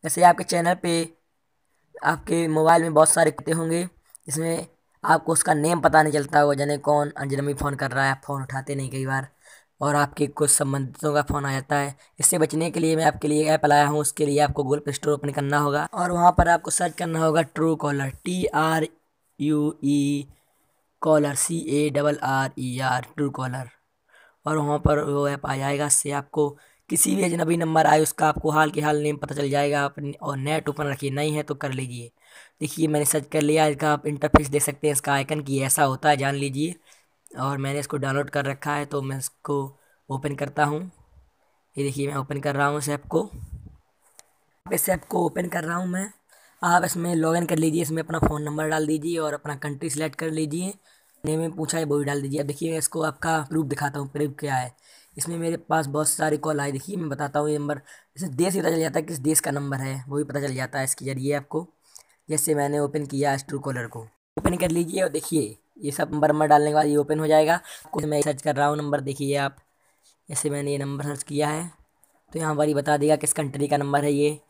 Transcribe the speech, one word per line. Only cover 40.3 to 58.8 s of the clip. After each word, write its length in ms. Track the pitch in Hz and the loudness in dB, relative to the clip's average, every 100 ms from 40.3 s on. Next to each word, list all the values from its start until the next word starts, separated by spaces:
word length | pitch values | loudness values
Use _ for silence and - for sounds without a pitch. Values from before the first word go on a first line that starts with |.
| 139 | -6
करता 300 | 139 139 143 | -6 0 0
हूँ। 140 | 151 185 _ _ - _ _ _ _ _ - | 0 -8 _ _ -20 _ _ _ _ _ -6
ये 80 | |
देखिए 240 | 139 131 139 | -4 -2 -4
मैं 80 | 143 | -4
ओपन 240 | 135 143 | -6 -4
कर 140 | 143 139 | -4 0
रहा 120 | 143 | 0
हूँ 120 | 147 | 0
इस 100 | 139 | -4
ऐप 160 | 143 - | -6 -2
को। 220 | 165 208 117 - - - - _ _ _ - _ _ _ _ - | -2 -2 -10 -14 -14 -16 -20 _ _ _ -20 _ _ _ _ -6
इस 240 | 185 - | -4 0
ऐप 140 | 180 - | -2 -2
को 200 | 180 170 | -2 0
ओपन 240 | 185 175 | -2 -4
कर 140 | 175 | -4
रहा 140 | 160 175 | -4 -4
हूँ 100 | 180 | -4
मैं। 220 | 185 196 - _ _ _ _ | -4 -6 -12 _ _ _ _
आप 240 | 180 175 175 | 2 4 2
इसमें 280 | 175 170 170 | -2 0 2
लॉगिन 300 | 160 165 170 | 2 2 2
कर 120 | 160 | 2
लीजिए, 240 | 160 156 | 2 2
इसमें 200 | 151 160 | -2 -4
अपना 160 | 160 160 | -4 0
फ़ोन 220 | 156 151 | 0 0
नंबर 260 | 151 151 156 | -4 -4 -2
डाल 180 | 156 156 | 0 0
दीजिए 300 | 156 151 170 | 0 -2 -2
और 140 | 156 | -2
अपना 220 | 147 151 143 | -4 -8 -6
कंट्री 320 | 151 139 170 | -6 -6 -6
सिलेक्ट 260 | 143 156 139 | -4 -6 -4
कर 160 | 160 | -6
लीजिए। 420 | 156 156 156 180 202 _ _ _ _ | -2 -2 -4 -6 -10 _ _ _ _
नेम 160 | - 156 | -4 -2
में 120 | 165 | -2
पूछा 260 | - 156 165 | -4 -4 -2
है 60 | 156 | 0
वो 120 | 143 | 0
भी 80 | 143 | 0
डाल 160 | 143 | -2
दीजिए। 180 | 139 147 | -2 -4
अब 60 | 143 | -4
देखिए 220 | 139 165 | -4 -4
मैं 60 | 160 | -4
इसको 240 | 151 156 | -4 -4
आपका 340 | 156 147 165 160 139 | -4 -4 -2 -2 -2
प्रूफ 160 | 160 143 | -4 -2
दिखाता 340 | 139 143 139 | -2 -4 -6
हूँ, 80 | 139 | -8
प्रूफ 220 | 143 147 143 | -4 -4 -4
क्या 160 | 147 131 | -4 -4
है। 160 | 127 _ _ - _ - | -4 _ _ -20 _ -10
इसमें 200 | 160 170 | -8 -4
मेरे 200 | 165 165 | -4 -4
पास 280 | - 160 139 | 0 0 0
बहुत 220 | 143 151 | 0 0
सारे 280 | - 156 151 | 0 0 0
कॉल 220 | 151 147 | 0 -2
आए। 100 | 143 | -2
देखिए 240 | 135 160 196 | -4 -6 -6
मैं 140 | 160 | -6
बताता 300 | 139 147 147 | -4 -2 0
हूँ 100 | 151 | 0
ये 80 | 147 | 0
नंबर, 240 | 147 143 - - _ - | -2 -6 -8 -20 _ -10
जैसे 100 | 175 | -8
देश 240 | 127 180 | 0 0
ही 80 | 185 | 2
पता 80 | 165 | 0
चल 100 | |
जाता 200 | 165 | 0